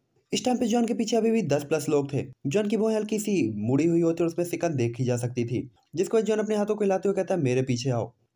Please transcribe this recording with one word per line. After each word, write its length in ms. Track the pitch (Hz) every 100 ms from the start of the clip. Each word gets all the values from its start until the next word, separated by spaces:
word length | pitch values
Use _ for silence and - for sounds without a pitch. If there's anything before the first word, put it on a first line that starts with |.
| _ _ _
इस 120 | 269 254
टाइम 120 | 247
पे 100 | 233
जोयान 180 | 240 233
के 80 |
पीछे 240 | 233 220 233
अभी 140 | 226
भी 100 | 226
दस 220 | 165 139
प्लस 260 | 143 156 147
लोग 240 | 147 139
थे। 120 | 135 135 - 143
जोयान 200 | 190 208
की 100 | 214
भौहें 180 | 220 220
हल्की 240 | 214 214
सी 340 | 214 196 113 104
मुड़ी 300 | 107 139 165
हुई 160 | 170
होती 220 | 165 165
और 40 | 170
उसमें 180 | 170 175
सिकन 300 | - 170 139
देखी 280 | 117 117
जा 140 | 120 123
सकती 280 | 120 123 120
थी, 260 | 120 - _ _ 151
जिसके 220 | 180 226
बाद 80 | 214
जोयान 140 | 214
अपने 160 | 214 214
हाथों 200 | 208 208
को 80 |
हिलाते 260 | 202 190 196
हुए 60 | 190
कहता 200 | 185 190
है, 60 |
"मेरे 200 | 135 123
पीछे 280 | 131 120 135
आओ।" 240 | 120 101 - _